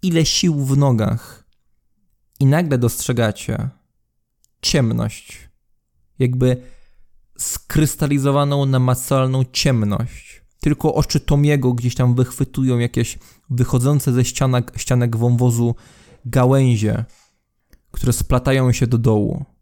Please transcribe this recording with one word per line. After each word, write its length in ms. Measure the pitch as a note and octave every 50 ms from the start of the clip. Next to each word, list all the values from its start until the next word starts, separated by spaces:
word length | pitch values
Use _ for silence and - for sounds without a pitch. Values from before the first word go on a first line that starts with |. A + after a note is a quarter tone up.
ile 240 | - F#3 E3 E3 D#3
sił 400 | - - - - F3 D#3 C#3+ C#3
w 120 | C3 C3+
nogach 640 | C#3 C#3+ C#3 B2 A2 G#2+ G2 - A2+ - - - - _ _ _ _ _ _ _ _ _ _ _ _ _ _ _ _ _ _ _ _
i 60 | C3+
nagle 320 | C3+ C#3+ D#3+ F3+ D#3 C#3
dostrzegacie 920 | B2 A#2+ A#2 - - - - B2+ A#2 A#2 G#2+ G2+ - - - A2 G#2+ A2 C3+ - _ _ _ _ _ _ _ _ _ _ _ _ _ _ _ _ _
ciemność, 880 | - - - D3+ B2+ A2+ A2 A#2 A#2 A#2+ - - - - - - - - _ _ _ _ _ _ _ _ _ _ _ _ _ _
jakby 440 | C3 B2 B2+ B2+ B2+ B2+ B2 B2 B2 - - - - _ - - - _ _ - _ _ _
skrystalizowaną, 1300 | - - - - - _ _ - D3+ D#3 D3 - - E3 C#3 C#3+ C#3+ C3+ C#3 C#3 C#3+ C#3+ C#3+ C#3+ C#3+ C#3+
namacalną 760 | C3+ C3 B2+ B2+ B2+ B2 B2 - - C#3 C3+ C3 C3 C3 C3 C3
ciemność. 960 | B2+ - - - D3 B2+ A#2 G#2+ G2+ G2+ - A#2 B2 - - - - - - _ _ _ _
Tylko 340 | - D3+ D3+ - - D3+ -
oczy 240 | - - - - D3
Tomiego 540 | - - D3 C#3+ D3 D3 D3 C#3+ B2+ B2+ B2
gdzieś 220 | A#2+ A#2+ B2 A#2+
tam 200 | - B2+ B2 A#2+
wychwytują 640 | B2 B2+ B2 - - C3+ - - - C3 C3 B2 A#2+
jakieś 400 | A#2+ A#2+ - B2+ A#2+ - - - - - - _ _ _
wychodzące 640 | C3 A#2+ B2 - - C3 B2 C3+ D3 C#3+ - C#3+ A#2+
ze 120 | B2 B2
ścianek, 460 | - - - C3+ C3 B2+ B2 A#2 - -
ścianek 400 | - - - C3 B2 A#2+ A#2+ A2+
wąwozu 580 | A2 A#2 B2 B2 A#2 B2 B2 A#2+ A#2 A#2+ A#2 A#2 - - - - - - - - _ _
gałęzie, 800 | A#2+ A2+ C3 B2 B2+ C3+ C#3 C3+ B2+ A#2+ G#2 G#2+ G#2 A2 A2 A#2 - - _ _ _ _ _ _ _ _ _ _ _ _ _ _ _
które 220 | - - - B2+ B2
splatają 580 | - - - C#3 B2 B2 C#3 C3+ C3+ C3 B2+
się 160 | A#2+ - C3+
do 100 | A#2+ B2
dołu. 480 | A#2 A#2 B2+ A2 G#2+ G2+ - - - C#3+ _ _ _